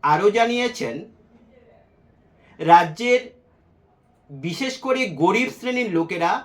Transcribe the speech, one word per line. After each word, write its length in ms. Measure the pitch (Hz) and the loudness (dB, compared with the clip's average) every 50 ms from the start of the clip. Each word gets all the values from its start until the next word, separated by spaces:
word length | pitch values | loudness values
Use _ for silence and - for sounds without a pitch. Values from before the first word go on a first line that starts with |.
| - | 2
আরও 240 | 147 151 156 190 208 202 226 | 2 2 4 4 2 4 4
জানিয়েছেন, 580 | 233 233 240 240 247 247 240 - - 233 - - 214 220 - _ _ _ _ _ _ _ _ - _ _ - _ _ _ _ _ _ _ _ _ _ _ _ _ _ _ - _ | 2 2 2 -2 -2 -4 -4 -6 -8 -8 -8 -10 -12 -16 -20 _ _ _ _ _ _ _ _ -20 _ _ -20 _ _ _ _ _ _ _ _ _ _ _ _ _ _ _ -14 _
রাজ্যের 640 | 160 156 170 170 170 165 156 - 233 240 247 247 - - - _ _ _ _ _ _ _ _ _ _ _ _ _ _ _ _ _ _ _ | 4 6 6 6 6 4 -4 -6 0 2 2 0 0 -4 -20 _ _ _ _ _ _ _ _ _ _ _ _ _ _ _ _ _ _ _
বিশেষ 440 | 143 139 135 170 170 - 262 254 254 - - | -20 -10 -8 -8 -6 -4 -6 -6 -6 -8 -2
করে 160 | 262 262 262 254 208 160 135 | -2 -2 0 -2 -4 -2 0
গরিব 260 | 156 180 208 233 247 - - - | 2 2 2 2 0 -2 -6 -8
শ্রেণীর 320 | - 247 247 247 247 214 175 165 | -6 -4 -4 -2 -4 -2 -2 -2
লোকেরা 340 | 165 165 190 170 170 175 - 254 - | -2 -2 -4 -2 0 0 0 -2 -4